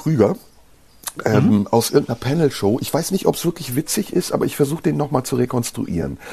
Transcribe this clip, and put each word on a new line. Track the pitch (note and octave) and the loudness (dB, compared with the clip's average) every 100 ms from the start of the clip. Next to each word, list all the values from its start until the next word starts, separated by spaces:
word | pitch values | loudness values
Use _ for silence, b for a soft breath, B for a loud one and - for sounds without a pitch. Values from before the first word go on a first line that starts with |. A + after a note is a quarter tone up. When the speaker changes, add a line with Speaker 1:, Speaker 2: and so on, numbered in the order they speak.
Speaker 1:
Krüger, | - D#3 G#2 F#3+ - _ - _ _ _ - - | 0 4 4 2 -8 _ -20 _ _ _ -14 -4
ähm, | - G#2+ F#3+ G#2 | 2 4 6 4
Speaker 2:
Mhm. | G2+ | 4
Speaker 1:
aus | A#2 - | 2 4
irgendeiner | D3 - A#2+ | 2 0 -4
Panel-Show. | A#2 D#3 D3+ - G2 A#2+ | -2 2 2 2 0 0
Ich | - | -2
weiß | C#3 E3+ | -2 -2
nicht, | F#3+ - | -2 0
ob's | D3 | 0
wirklich | E3 - - | -2 -4 -4
witzig | B2 D#3 - G3+ | -4 -2 -2 -2
ist, | - - | -2 -2
aber | A#2+ A#2 | -2 -2
ich | |
versuche | - C#3 D#3+ | 0 0 0
den | D#3 D3 | -2 -2
nochmal | D3 C3+ | 0 -2
zu | B2+ | 0
rekonstruieren. | B2 B2 B2 A#2 - - F2 C#2 C#2 B | -2 0 0 -4 -4 -4 -4 -4 -8 B